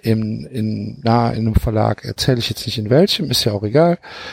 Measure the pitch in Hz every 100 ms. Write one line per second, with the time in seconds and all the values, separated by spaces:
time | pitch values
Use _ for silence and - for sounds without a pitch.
0 | 113 110 110 113 - 127 107 107 104 113
1 | 117 117 117 113 110 107 - 107 107 107
2 | - 110 - 123 107 110 - 117 104 131
3 | 202 - 147 123 - 101 101 131 170 170
4 | - - -